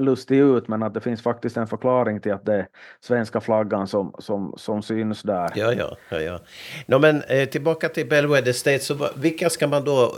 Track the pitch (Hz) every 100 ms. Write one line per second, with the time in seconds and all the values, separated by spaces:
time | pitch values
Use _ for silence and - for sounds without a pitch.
0 | 135 127 - 135 143 123 - 110 110 107
1 | 123 113 123 117 117 117 110 110 127 127
2 | 113 104 107 98 107 104 92 - - -
3 | - 120 107 110 110 110 104 104 98 104
4 | 95 - - 101 92 - - 107 104 110
5 | 110 107 107 92 85 - 110 120 76 -
6 | - 80 80 87 - - - 156 - 131
7 | 151 151 - 131 135 147 151 160 160 165
8 | 135 151 147 139 123 123 147 135 - 139
9 | 139 139 156 160 170 - 147 143 135 135
10 | 120